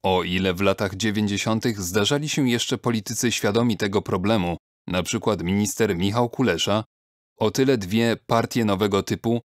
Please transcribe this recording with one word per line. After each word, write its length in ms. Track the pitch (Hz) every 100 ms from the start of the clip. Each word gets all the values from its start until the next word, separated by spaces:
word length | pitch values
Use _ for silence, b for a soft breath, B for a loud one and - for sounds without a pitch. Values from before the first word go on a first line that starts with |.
O 180 | 95 92
ile 320 | 90 92 95
w 60 | 90
latach 360 | 98 95 101 95
dziewięćdziesiątych 840 | 110 104 104 101 - 110 123 104
zdarzali 480 | 87 101 101 143 151
się 200 | - 131
jeszcze 300 | 117 - 123
politycy 540 | 120 113 - 113 123
świadomi 440 | - 110 104 120 101
tego 260 | 104 101
problemu, 540 | - 101 98 113 87 82 _ _ -
na 160 | 90
przykład 400 | 87 113 110 98
minister 540 | 87 101 104 - 110 87
Michał 320 | 98 113 120
Kulesza, 560 | - 120 85 - 104 - _ _ _ _ _
o 120 | 110
tyle 280 | 135 135 127
dwie 380 | 92 110 117 110 -
partie 380 | 117 113 123
nowego 380 | 110 98 104 98
typu 380 | 90 101 117 120 _